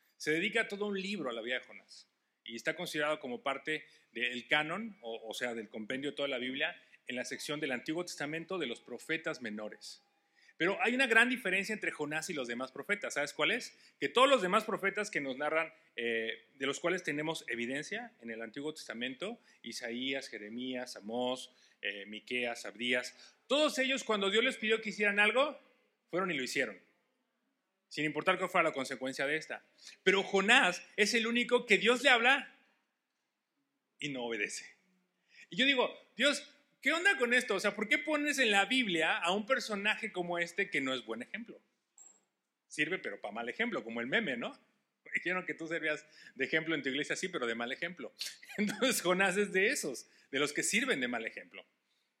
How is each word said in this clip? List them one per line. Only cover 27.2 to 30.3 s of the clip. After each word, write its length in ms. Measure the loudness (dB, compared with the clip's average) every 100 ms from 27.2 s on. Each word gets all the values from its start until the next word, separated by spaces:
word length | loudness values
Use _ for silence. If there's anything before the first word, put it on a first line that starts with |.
| _ _ _ _ _ _ _
sin 160 | -2 -2
importar 320 | 0 0 2
cuál 120 | 2
fuera 200 | 4 4
la 40 |
consecuencia 520 | 2 -4 -4 -6 -2 0
de 100 | -2
esta. 300 | -4 -10 _ _ -20 -2
Pero 200 | 4 4
Jonás 580 | 4